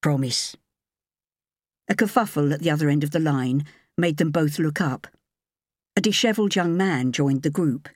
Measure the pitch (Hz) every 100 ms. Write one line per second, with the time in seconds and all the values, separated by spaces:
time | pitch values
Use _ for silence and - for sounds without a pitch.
0 | 156 143 131 117 - - _ _ _ _
1 | _ _ _ _ _ _ _ _ _ 202
2 | 208 - 214 - 147 147 160 151 151 147
3 | 147 165 160 143 127 131 147 - _ -
4 | 170 151 160 156 151 147 160 151 170 131
5 | - _ _ _ _ _ _ _ _ -
6 | 196 202 233 214 208 190 175 170 190 151
7 | 127 120 143 135 147 147 170 127 -